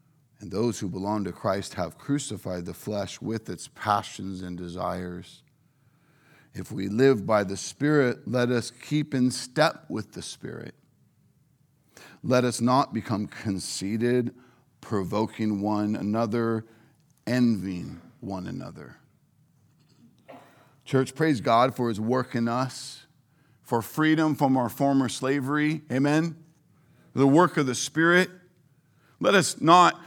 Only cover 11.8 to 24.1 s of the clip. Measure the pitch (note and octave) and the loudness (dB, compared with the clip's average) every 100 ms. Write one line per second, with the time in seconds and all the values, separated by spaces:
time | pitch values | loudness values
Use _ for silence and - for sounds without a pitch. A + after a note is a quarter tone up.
11.8 | _ - - - - B2+ B2 A#2 A#2 C3 | _ -20 -20 -12 0 2 2 0 2 2
12.8 | - A2+ - G2 G#2 - A2 F#2+ - - | 2 -2 -4 -4 -4 -8 -6 -6 -6 -8
13.8 | G2 A2 A#2+ B2 B2 - - _ _ _ | -4 -2 2 2 0 -6 -20 _ _ _
14.8 | - G#2 F2+ G#2+ A2 - G#2+ G2+ G#2 G#2+ | -4 -4 -2 -2 -2 -2 -4 -2 -2 -2
15.8 | G#2 G#2+ G2+ A2 A2+ A#2 A2+ A2+ - - | -2 -2 -2 -2 0 0 0 -2 -6 -20
16.8 | _ _ _ _ - B2 A#2+ G#2+ F#2+ F2+ | _ _ _ _ -4 2 2 2 -4 -8
17.8 | E2+ E2+ - - G2 F#2+ F#2 F2+ F2 E2 | -10 -14 -18 -16 -10 -8 -8 -10 -12 -14
18.8 | C#2+ - _ _ _ _ _ _ _ _ | -18 -20 _ _ _ _ _ _ _ _
19.8 | _ _ - _ _ - - _ _ _ | _ _ -20 _ _ -20 -20 _ _ _
20.8 | - C3 C3 - D#3+ C3 A#2+ A2+ B2+ A#2+ | 0 0 0 0 0 2 4 4 4 2
21.8 | A#2+ G#2 A2 B2+ B2 A#2+ A#2 A#2+ C3 - | -2 -2 0 0 0 -2 0 0 -2 -6
22.8 | - - - _ _ _ _ _ - A#2+ | -16 -18 -20 _ _ _ _ _ -2 -2
23.8 | G#2+ - D#3 | -2 0 2